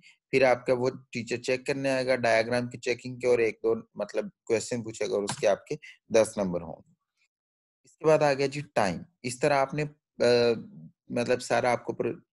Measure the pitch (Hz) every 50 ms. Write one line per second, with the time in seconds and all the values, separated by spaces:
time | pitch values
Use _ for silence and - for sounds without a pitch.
0 | - - _ _ _ _ - 131 131 127 123 127 - - 131 123 123 131 127 127
1 | - _ - 120 110 - 120 117 120 - 127 127 127 - 143 135 135 135 131 131
2 | 131 127 131 123 117 117 113 113 110 117 123 123 123 120 123 123 - 123 120 117
3 | - 127 127 123 127 123 123 117 117 110 104 - - 113 113 113 - - _ -
4 | 104 - - 107 107 98 - _ _ - 113 110 - - 127 120 107 113 110 -
5 | 107 98 98 101 101 101 - - - 107 95 - - - 147 - - - - _
6 | _ _ 107 113 107 107 - 110 101 92 85 85 82 80 - - - _ _ _
7 | _ _ _ _ _ _ _ _ _ _ _ _ _ _ _ _ _ - _ _
8 | - 156 156 151 151 147 139 131 139 139 139 147 143 - _ - 107 95 85 82
9 | - - _ _ - 123 123 - - 151 143 139 135 135 - 147 151 151 - _
10 | _ _ _ - 120 120 123 120 120 120 117 - - - - - 156 - - _
11 | _ - 127 123 120 120 127 120 - - 123 117 120 123 120 117 - - 113 -
12 | 120 120 - - - _